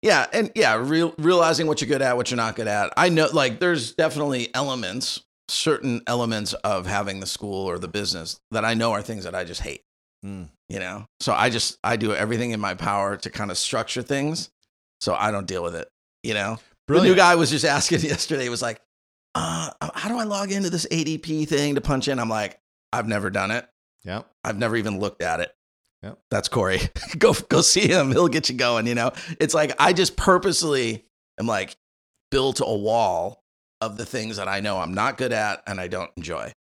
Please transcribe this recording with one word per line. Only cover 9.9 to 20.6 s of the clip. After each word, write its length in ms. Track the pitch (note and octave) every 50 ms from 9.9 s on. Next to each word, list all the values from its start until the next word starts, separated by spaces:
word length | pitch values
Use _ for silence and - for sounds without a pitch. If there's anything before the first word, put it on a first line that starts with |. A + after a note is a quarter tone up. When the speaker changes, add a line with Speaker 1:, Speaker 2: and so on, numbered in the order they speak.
| _ _ _ _ _ _ -
Speaker 2:
Mm. 260 | G2 G2 F#2+ F2 D2+ _ _ _ _
Speaker 1:
You 80 | G2+ G2
know? 260 | F#2 F#2 F#2 G#2 A2 - _ _
So 140 | - - G#2+
I 160 | - G#2+ B2+
just, 300 | A2+ A2+ - - - _ -
I 120 | G2+ A2+
do 180 | A2 A2+ G#2+ G#2
everything 380 | D2 G2+ G#2+ A#2+ A2+ A#2+ A#2+
in 80 | A2+ G#2+
my 160 | G#2 G2 F#2
power 420 | F#2+ - G2+ G2+ G2+ G2 G2 G2+ F#2+
to 120 | - -
kinda 240 | - - G#2+ G2+ F#2
structure 480 | - - - - A#2 A#2 - - C3 A#2+
things 480 | - C#3+ C#3 C#3 D3 D#3+ E3+ - - _ _ _ _ _ _ _ _ _ _
so 140 | - - F2+
I 160 | - G#2 G#2+
don't 160 | G#2+ G2+ G2 F2
deal 160 | F#2 F2+ F2
with 120 | F2 F2
it, 140 | E2 - - _ _ _ _ _ _
you 140 | _ A#2 A2
know? 240 | G#2 G2 G2+ A2+ A2+ - _ _ _ _ -
The 60 | C#3
new 60 | E3
Speaker 2:
Brilliant. 180 | F#3 F#3 F#3 F#3+
Speaker 1:
guy 160 | F#3 F3 F3
was 140 | E3+ E3+ A#2+
just 160 | C#3+ C#3+ C3+
asking 360 | D#3+ C#3+ C#3+ - - E3+ E3
<laughs> 0 |
yesterday, 420 | E3 D3 D3 E3+ - - D3 C#3 C3
he 60 | B2
was 120 | A#2+ A2+
like, 180 | B2 A#2 A2 - _ _ _ _ _ _ _ _ _ _ _
"Uh, 380 | E2 E2 D#2+ E2 E2 E2 D#2 - _ - - -
how 140 | - - G#3
do 100 | A#3 B3
I 60 | A3+
log 260 | G#3+ G3+ G3 G3+ G3
into 180 | G3 G3